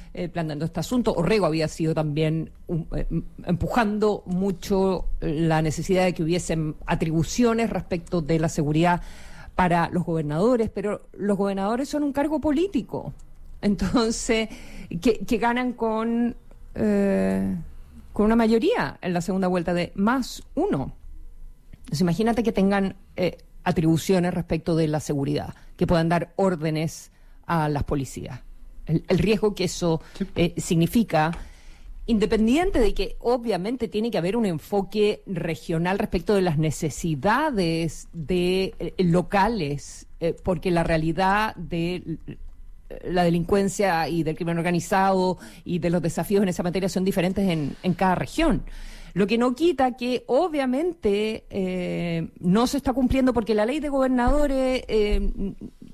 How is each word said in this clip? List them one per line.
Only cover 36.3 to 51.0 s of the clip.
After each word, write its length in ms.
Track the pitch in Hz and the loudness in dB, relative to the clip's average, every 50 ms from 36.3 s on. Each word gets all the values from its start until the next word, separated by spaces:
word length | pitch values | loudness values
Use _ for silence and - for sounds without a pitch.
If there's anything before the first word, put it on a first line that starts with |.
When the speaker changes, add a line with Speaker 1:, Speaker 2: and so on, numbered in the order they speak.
| 214 | 4
Speaker 1:
de 80 | 196 | 4
las 160 | 185 180 147 | 4 2 2
necesidades 1500 | 151 156 156 - - 175 147 - - - 170 156 131 127 202 220 269 311 311 254 196 175 165 165 165 165 165 - - - - - | 2 0 0 0 -2 -4 -4 -4 -4 -4 -2 -2 0 2 2 2 2 2 0 0 0 0 0 0 -2 -2 -4 -6 -10 -14 -14 -12
de, 600 | 165 147 - 185 180 175 180 185 190 190 - - - | -10 -4 -2 0 0 2 2 2 0 -2 -2 -4 -8
eh, 140 | 185 165 - - 185 | -8 -6 -2 0 2
locales, 1040 | 170 165 180 170 - 208 196 190 226 240 208 156 139 147 139 - - - - - - - - | 4 4 2 2 2 2 2 2 2 0 -2 -2 -4 -4 -6 -8 -12 -16 -18 -18 -18 -8 -4
eh, 160 | 160 170 - - - | -2 -2 -2 -2 -2
porque 280 | 196 185 151 - 190 | -2 -2 0 0 0
la 120 | 175 170 160 | 2 2 2
realidad 720 | 170 165 160 156 165 156 175 190 190 196 208 214 214 - | 2 0 0 0 0 0 2 2 2 2 2 0 -2 -4
de 640 | - 175 139 175 170 165 175 180 170 - - 160 - - - - - - - - - - - - - - - - - - | -8 -8 -6 -4 -4 -2 -4 -4 -6 -8 -8 -10 -8 -10 -12 -14 -12 -14 -14 -14 -16 -18 -18 -18 -18 -18 -16 -16 -12 -6
la 200 | - 175 185 180 | -2 2 2 4
delincuencia 880 | 170 170 175 165 - 208 196 196 196 190 - 202 190 170 165 160 139 | 4 4 2 2 2 2 2 2 2 2 2 2 2 2 2 0 0
y 140 | 170 165 151 | 0 0 0
del 120 | 156 156 | -2 -2
crimen 220 | - 180 170 170 | -2 -2 -2 -2
organizado 800 | 170 165 175 175 170 170 - 202 190 190 196 190 185 185 185 175 - - - - - - | 0 0 0 0 0 0 2 2 4 4 4 4 4 2 2 0 -2 -8 -16 -18 -14 -6
y 140 | - 175 | -4 -4
de 140 | 175 165 170 | -2 0 0
los 100 | 170 180 | 0 0
desafíos 400 | 156 165 - - 160 - 202 196 | 0 -2 -2 -2 0 2 2 2
en 80 | 214 190 | 2 2
esa 140 | 170 - 180 | 0 -2 -2
materia 260 | - - 196 190 185 | -2 -2 -2 -2 -2
son 140 | - 190 185 | 0 0 0
diferentes 440 | 196 190 190 165 185 185 208 196 | 2 2 2 0 0 2 2 2
en, 280 | 190 165 160 147 131 - - - | 2 2 0 -2 -4 -6 -2 -2
en 100 | 185 170 | -2 0
cada 220 | - 190 185 180 | 2 2 2 2
región. 480 | - 139 - - 311 330 311 147 131 - - - - - - - - - - - | 2 -2 -2 0 2 2 2 2 0 -2 -6 -12 -12 -14 -14 -16 -16 -16 -4 0
Lo 120 | 170 208 | 0 2
que 100 | 190 226 | 2 2
no 160 | 226 240 262 247 | 2 2 2 2
quita 400 | - 320 349 311 269 269 254 240 | 2 2 2 4 4 2 0 0
que, 280 | - 240 247 254 226 - | -2 -2 -2 -2 -2 0
obviamente, 1160 | - 240 277 359 359 302 294 269 254 247 269 330 370 330 - | 2 2 2 2 2 0 0 0 0 0 0 0 -2 -2 0